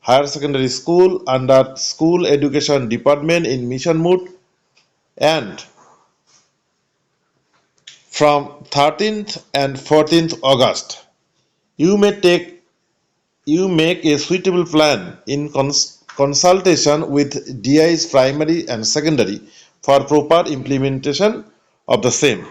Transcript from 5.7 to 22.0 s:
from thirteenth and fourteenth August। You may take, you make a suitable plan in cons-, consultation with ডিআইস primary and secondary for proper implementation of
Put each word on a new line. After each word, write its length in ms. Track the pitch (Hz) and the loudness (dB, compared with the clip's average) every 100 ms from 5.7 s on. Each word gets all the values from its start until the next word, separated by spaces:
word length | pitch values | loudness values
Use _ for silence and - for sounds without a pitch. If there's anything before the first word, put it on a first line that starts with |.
| _ _ _ _ _ _ _ _ _ _ _ _ _ _ _ _ _ _ _ _ _ - - _ - | _ _ _ _ _ _ _ _ _ _ _ _ _ _ _ _ _ _ _ _ _ -20 -20 _ 0
from 220 | 147 147 139 - - 143 | 2 2 -2 -16 -6 0
thirteenth 560 | 143 151 214 214 208 - _ 139 | 0 0 -4 -4 -10 -16 _ -4
and 100 | 139 123 - | -4 -6 0
fourteenth 460 | 151 151 170 160 - 131 | 2 4 2 0 -4 0
August। 360 | 131 120 92 - - _ _ _ _ _ _ _ - 160 | 2 2 0 -10 -20 _ _ _ _ _ _ _ -2 0
You 80 | 202 | 2
may 100 | 202 202 180 | 2 2 2
take, 200 | 170 - - _ _ _ _ _ _ _ _ - 160 | 0 -2 -20 _ _ _ _ _ _ _ _ -4 -2
you 80 | 190 165 | 0 0
make 160 | 160 180 156 | 0 0 -2
a 40 | 147 - | -2 -2
suitable 380 | 180 185 180 170 | -2 0 -2 0
plan 260 | 156 151 120 90 - - | 2 2 0 -6 -16 -8
in 80 | 143 147 143 | -6 -4 -4
cons-, 340 | 135 135 - _ - - | -2 -2 -6 _ -20 -4
consultation 760 | 139 127 180 190 185 151 147 151 160 143 | -2 2 2 4 2 2 2 0 0 -2
with 160 | 139 135 - 127 117 | -2 -4 -12 -8 2
ডিআইস 360 | 151 160 165 - | 4 4 0 0
primary 460 | 135 131 143 156 170 - | 2 2 0 -2 -2 -4
and 100 | 117 110 151 | -6 -4 -2
secondary 420 | 156 147 95 104 - _ _ _ - | 0 0 -2 -4 -14 _ _ _ 2
for 120 | 139 139 | 2 4
proper 300 | 151 151 165 175 139 | 0 4 2 2 -6
implementation 760 | 123 139 135 135 139 139 208 240 - _ _ _ - | -4 -2 -2 -2 -4 0 -2 -2 -14 _ _ _ -2
of 40 | 120 | 0